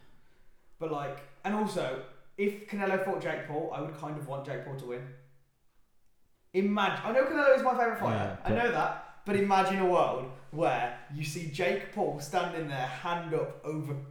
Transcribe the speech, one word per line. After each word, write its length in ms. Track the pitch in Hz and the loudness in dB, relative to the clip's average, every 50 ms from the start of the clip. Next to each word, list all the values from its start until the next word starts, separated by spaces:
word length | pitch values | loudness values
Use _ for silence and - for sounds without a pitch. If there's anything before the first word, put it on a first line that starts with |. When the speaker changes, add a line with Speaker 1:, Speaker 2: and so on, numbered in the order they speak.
| - - - - - - - - - - - - _ - - - | -20 -20 -20 -20 -20 -20 -20 -20 -20 -20 -20 -20 _ -20 -12 -10
Speaker 1:
But, 140 | 165 156 151 | -6 -6 -4
like, 260 | 143 139 139 135 - - - - - - | -6 -6 -8 -8 -12 -14 -18 -18 -8 -4
and 100 | 190 214 | -2 0
also, 480 | 214 214 196 185 170 135 127 131 - - - - - - - - | 0 0 0 0 -2 -2 -2 -4 -6 -8 -12 -18 -20 -20 -12 -4
if 320 | - 208 202 202 - - - | -2 0 0 0 -2 -8 -8
Canelo 340 | 208 202 196 190 190 185 185 | -6 -2 0 0 0 0 0
fought 160 | 196 180 - | 0 -2 -2
Jake 280 | 160 160 151 151 151 - | -2 -4 -4 -4 -6 -4
Paul, 240 | 147 147 - - - | -4 -4 -4 -4 -4
I 60 | 143 | -6
would 160 | 151 156 151 - | -6 -6 -8 -8
kind 180 | 160 151 151 143 | -8 -8 -8 -8
of 100 | 135 135 | -6 -6
want 160 | 139 139 135 | -8 -8 -6
Jake 200 | 151 131 117 - | -6 -8 -8 -8
Paul 120 | 139 135 | -8 -10
to 100 | 131 120 | -8 -8
win. 160 | 120 123 127 139 - - - - - - - _ _ _ _ _ _ _ - _ _ _ _ - - _ _ _ _ _ _ _ _ - | -8 -8 -8 -10 -12 -16 -18 -20 -20 -20 -20 _ _ _ _ _ _ _ -20 _ _ _ _ -20 -20 _ _ _ _ _ _ _ _ 6
Imagine, 460 | 185 202 202 208 208 202 - - - - | 6 6 6 4 4 4 2 0 0 -2
I 80 | 220 226 | 2 4
know 120 | 262 269 | 4 4
Canelo 320 | 269 320 294 285 277 254 | 4 4 6 8 8 8
is 60 | 247 - | 8 6
my 80 | 254 247 | 4 4
favourite 260 | 247 233 233 208 - | 4 2 2 2 0
fighter. 160 | - - 113 | 0 0 0
Speaker 2:
Yeah, 220 | 95 92 - - - - | 0 0 -2 -4 -4 0
Speaker 1:
I 40 | 104 | 2
Speaker 2:
but 40 | 107 117 139 | 2 4 2
Speaker 1:
know 100 | - - | 2 2
that. 360 | - - - - - - - - - - | 2 0 0 -2 -4 -10 -14 -18 -10 -4
But 120 | 202 202 | -2 0
imagine 420 | 202 202 202 196 190 185 190 190 190 | 2 4 4 6 6 6 4 4 4
a 80 | 185 | 4
world 440 | 180 175 165 143 - 113 127 131 139 - - - - | 4 6 4 4 2 0 -2 -6 -8 -10 -14 -14 -10
where 480 | 156 151 170 143 123 120 123 123 - - - - 143 | -2 0 2 2 2 2 0 -2 -4 -8 -12 -10 -8
you 100 | 147 147 | -6 -4
see 240 | - - 180 165 151 | -4 -4 -6 -6 -6
Jake 440 | 135 - 175 180 208 202 - - - | -4 0 0 2 2 0 -2 -6 -4
Paul 260 | 208 - - 143 143 | -2 -2 -2 -2 -4
standing 480 | - - 190 180 175 170 165 160 160 143 | -6 -2 -2 0 0 0 -2 -4 -6 -4
there, 180 | 139 131 127 | -4 -4 -4
hand 460 | - - - - 175 175 170 165 160 160 | -4 -6 -6 -4 -4 -4 -4 -2 -2 -2
up 260 | 151 - - - - - | -2 -2 -4 -6 -8 -8
over 300 | 151 156 156 139 135 143 139 - - | -6 -4 -4 -4 -4 -6 -8 -8 -12